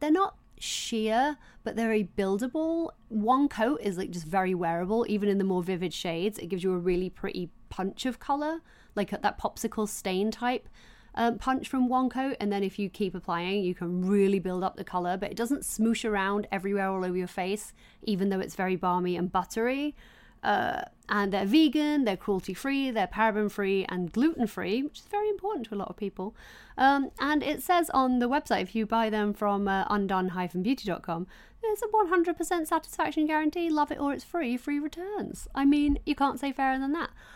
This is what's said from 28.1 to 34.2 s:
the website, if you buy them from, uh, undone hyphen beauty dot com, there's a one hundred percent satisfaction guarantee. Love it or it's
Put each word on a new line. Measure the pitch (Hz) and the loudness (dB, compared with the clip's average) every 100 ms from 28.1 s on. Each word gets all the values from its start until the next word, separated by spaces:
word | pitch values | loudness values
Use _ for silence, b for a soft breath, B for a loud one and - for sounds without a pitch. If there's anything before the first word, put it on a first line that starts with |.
| 247 | 2
the | 240 | 2
website, | 285 - 196 | 0 0 -2
if | 185 220 | 0 -2
you | 214 | 0
buy | 226 220 | 2 2
them | 214 208 | 2 0
from, | 202 208 196 202 | 0 0 2 2
uh, | 196 - | 0 2
undone | 208 196 190 185 | 0 2 0 0
hyphen | 180 180 180 | -2 -4 0
beauty | 190 269 214 | 0 0 -2
dot | 170 | -4
com, | - 165 180 B B - | -4 -6 -6 B B -6
there's | 440 415 | -2 -2
a | 440 | 2
one | 427 359 | 2 4
hundred | 359 339 339 | 4 4 0
percent | 330 349 311 | 0 0 2
satisfaction | 320 - - 311 302 302 | -2 -2 -4 -2 2 2
guarantee. | 311 311 349 339 | 2 0 0 0
Love | 302 294 | 2 0
it | 302 | 0
or | 285 | -2
it's | 269 | -2